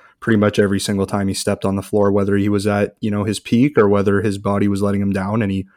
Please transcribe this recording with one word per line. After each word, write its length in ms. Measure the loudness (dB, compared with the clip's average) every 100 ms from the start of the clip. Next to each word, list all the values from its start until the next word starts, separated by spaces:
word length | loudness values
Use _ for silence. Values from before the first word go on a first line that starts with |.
| -20 _
pretty 160 | 0 2
much 200 | 2 2
every 220 | 2 0
single 260 | -2 -2 -2
time 220 | -2 -2
he 60 |
stepped 320 | -2 -4 -2 -2
on 100 | -4
the 80 |
floor, 280 | -2 0 2
whether 260 | 2 2 0
he 120 | 0
was 160 | 0 0
at, 300 | 0 -2 -4
you 100 | -4
know, 140 | -2 -2
his 140 | -4
peak 380 | -2 0 2 4
or 120 | 4
whether 320 | 4 2 0
his 160 | 0 -2
body 300 | -2 0 0
was 140 | 0
letting 200 | -2 0
him 100 | -2
down 300 | -2 -2 -2
and 100 | -2
he 160 | -4 -6